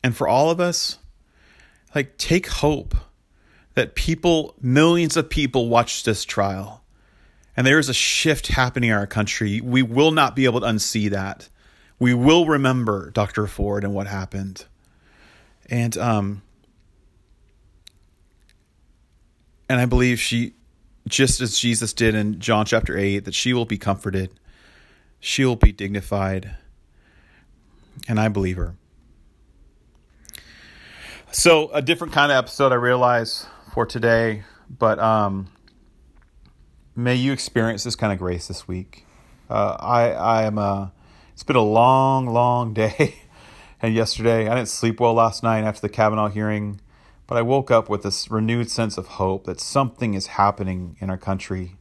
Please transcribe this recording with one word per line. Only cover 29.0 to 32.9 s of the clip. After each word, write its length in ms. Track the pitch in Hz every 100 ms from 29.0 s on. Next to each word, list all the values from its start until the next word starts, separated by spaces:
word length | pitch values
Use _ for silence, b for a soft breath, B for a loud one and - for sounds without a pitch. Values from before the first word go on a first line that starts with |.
| _ _ _ _ _ _ - _ _ _ _ B B B B B B B B B B B B
So 400 | - 170 160 151
a 100 | 147
different 300 | 135 165 170
kind 220 | 151 143
of 40 | 135
episode, 360 | 120 - 135
I 20 | 123
realize, 680 | 123